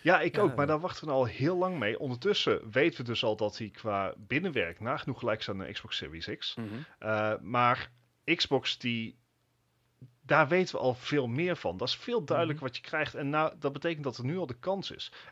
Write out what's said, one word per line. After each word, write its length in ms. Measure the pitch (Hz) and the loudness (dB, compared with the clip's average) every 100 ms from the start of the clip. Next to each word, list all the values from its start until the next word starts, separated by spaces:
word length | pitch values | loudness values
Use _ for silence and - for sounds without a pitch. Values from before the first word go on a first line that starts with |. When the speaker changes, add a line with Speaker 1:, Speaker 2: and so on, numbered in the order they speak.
Speaker 1:
Ja, 180 | 160 175 | 4 6
ik 140 | 170 208 | 4 4
Speaker 2:
Ja. 60 | |
Speaker 1:
ook, 140 | 190 127 | 2 4
maar 120 | 143 | 2
daar 120 | 151 | 2
wachten 260 | 175 - 156 | 0 -6 0
we 60 | |
al 120 | 131 117 | 2 2
heel 320 | - 139 185 | 2 0 2
lang 220 | 185 175 | 0 0
mee. 200 | 104 - | 0 0
Ondertussen 720 | 139 123 196 202 - 101 110 | -4 -2 0 2 2 2 2
weten 260 | 117 165 156 | 2 2 2
we 60 | 120 | -2
dus 180 | 110 | 0
al 120 | 113 110 | 0 2
dat 220 | 104 - | 0 -2
hij 120 | 107 | -8
qua 440 | - 110 101 95 - | -6 -2 0 0 -4
binnenwerk 600 | 101 139 185 135 98 87 | -4 -2 0 0 -2 -2
nagenoeg 400 | 113 151 - 123 | -4 -4 -4 -4
gelijk 220 | 180 107 | -2 -2
staat 140 | - 98 | -2 -6
aan 100 | 76 | -6
de 60 | |
Xbox 260 | - - - | -10 -8 -8
Series 320 | 73 82 104 - | -8 -8 -8 -8
X. 180 | - - | -8 -8
Speaker 3:
Mhm. 120 | 107 113 156 - | -8 -8 -12 -8
Speaker 1:
Eh, 340 | 107 107 107 107 | -2 0 0 -2
maar 500 | 90 123 120 127 - _ _ _ - 170 | -2 4 4 4 -2 _ _ _ -2 0
Xbox, 420 | - 131 - - | 2 0 0 -4
die, 380 | 123 117 113 - _ _ _ _ _ _ _ _ - _ | -4 -4 -6 -12 _ _ _ _ _ _ _ _ -20 _
daar 260 | - 139 143 | 2 4 6
weten 280 | 180 180 - | 4 2 2
we 60 | |
al 120 | 127 | 2
veel 340 | 120 - 143 123 | 0 0 0 2
meer 280 | 127 180 170 | 0 0 -2
van. 220 | 90 92 | -4 -2
Dat 100 | 123 | -2
is 80 | - | -2
veel 280 | - 240 | -2 -2
duidelijker 400 | 143 156 165 151 131 | 2 2 2 -2 -6
Speaker 2:
Mhm. 80 | |
Speaker 1:
wat 100 | - | -8
je 60 | - | -4
krijgt. 260 | 156 143 151 | -2 -2 -2
En 140 | 139 | 0
nou, 240 | 151 156 - | 2 2 0
dat 140 | 143 | -4
betekent 300 | 139 170 156 | -2 -2 -2
dat 140 | 139 120 | -4 -4
er 80 | 123 | -2
nu 120 | 180 | -2
al 80 | 151 | -4
de 120 | 120 | -4
kans 320 | 185 196 - | -4 -4 -4
is. 200 | - - - - | -10 -12 -14 -12